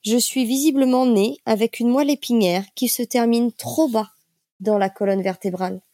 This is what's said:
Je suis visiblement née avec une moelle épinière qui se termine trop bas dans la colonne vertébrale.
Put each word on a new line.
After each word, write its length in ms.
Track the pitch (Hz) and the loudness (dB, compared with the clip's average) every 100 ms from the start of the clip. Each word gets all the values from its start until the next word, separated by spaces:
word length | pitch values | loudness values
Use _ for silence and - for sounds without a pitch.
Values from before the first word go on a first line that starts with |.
Je 140 | 208 233 | 0 0
suis 280 | - 262 | 0 -2
visiblement 640 | 226 269 302 277 262 254 254 | -2 0 2 2 2 4 4
née 320 | 214 214 285 | 4 2 -4
avec 360 | - 220 226 - | -2 0 0 0
une 80 | 240 | 0
moelle 220 | 254 285 | 2 0
épinière 640 | 285 - 233 185 175 196 - | -2 0 2 2 0 -4 -6
qui 100 | 247 | -4
se 160 | - | -4
termine 480 | 233 247 233 233 240 | -2 0 0 0 0
trop 380 | - - 240 320 | -4 -8 -2 0
bas 240 | 220 208 _ _ _ _ _ | 0 -4 _ _ _ _ _
dans 180 | 190 208 | -2 0
la 120 | 190 | 0
colonne 320 | - 196 196 | -2 -2 0
vertébrale. 600 | 190 180 196 180 185 190 _ | -2 -4 -6 -4 -6 -8 _